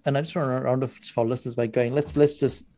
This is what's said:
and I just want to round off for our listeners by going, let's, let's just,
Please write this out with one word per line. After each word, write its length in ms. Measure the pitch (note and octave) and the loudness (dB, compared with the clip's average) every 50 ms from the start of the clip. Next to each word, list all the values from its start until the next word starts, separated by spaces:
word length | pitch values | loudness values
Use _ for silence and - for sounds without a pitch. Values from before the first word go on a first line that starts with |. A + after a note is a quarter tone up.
| _ | _
and 120 | D3+ C#3 C#3 | -2 -2 0
I 40 | |
just 120 | D3+ D#3+ - | -2 -2 -4
want 140 | F3+ D3+ C3 | -2 -2 0
to 140 | B2+ C3 | 0 0
round 200 | C3 B2+ B2+ C3 C3 | 0 0 0 0 0
off 100 | B2 - | -4 -6
for 280 | - - - - C3+ | -12 -16 -6 -2 0
our 60 | A#2 A2+ | 0 0
listeners 280 | B2 B2+ - B2+ A#2 | 0 -4 -4 -6 -2
by 120 | A#2+ A#2+ A2+ | -2 -2 0
going, 260 | - B2+ B2 A#2+ B2+ | 2 2 2 2 2
let's, 220 | D3 D3 D3+ - | 0 -2 0 4
let's 240 | D3 D3 D3 D3+ - | 4 4 4 4 2
just, 240 | C#3+ B2+ - - - - _ | 0 -2 -2 -4 -12 -16 _